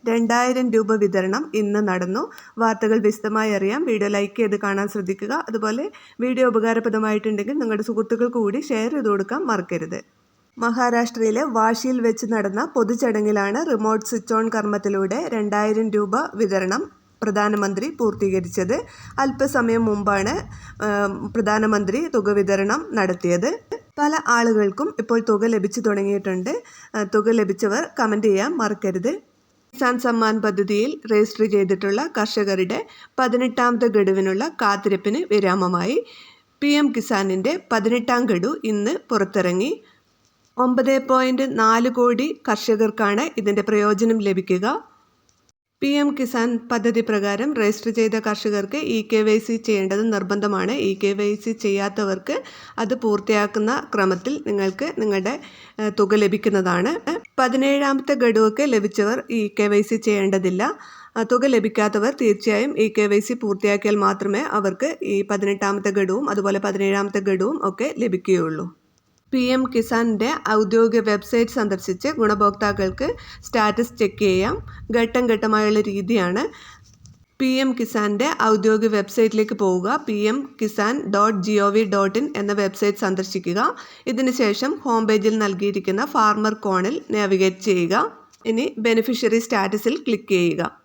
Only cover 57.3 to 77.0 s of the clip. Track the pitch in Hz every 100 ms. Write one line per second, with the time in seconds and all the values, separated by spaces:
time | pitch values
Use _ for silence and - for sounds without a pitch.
57.3 | - 254 262 269 277 277 277 262 277 240
58.3 | 220 220 214 285 226 202 208 208 233 -
59.3 | 233 208 - 208 208 208 226 226 208 196
60.3 | 196 185 185 247 403 - - - - 226
61.3 | 247 269 233 208 220 214 208 220 277 233
62.3 | 208 - 208 269 - 220 220 208 202 208
63.3 | 247 214 196 208 202 202 208 196 196 202
64.3 | 202 302 208 196 185 285 - - 202 202
65.3 | 202 196 202 202 202 202 196 190 196 285
66.3 | 202 196 196 202 190 196 196 202 202 196
67.3 | 190 196 320 196 190 269 - 233 185 -
68.3 | 180 160 156 175 - _ _ _ _ _
69.3 | 262 247 262 254 240 226 226 233 208 226
70.3 | 320 - 214 208 226 226 226 220 208 -
71.3 | 233 233 - 214 190 - 185 277 302 214
72.3 | 208 208 196 208 202 190 185 277 480 -
73.3 | - - 240 214 208 233 - 208 - 208
74.3 | 185 202 415 - - - 226 226 247 247
75.3 | 220 220 214 214 214 214 196 185 226 180
76.3 | 190 453 - - - - -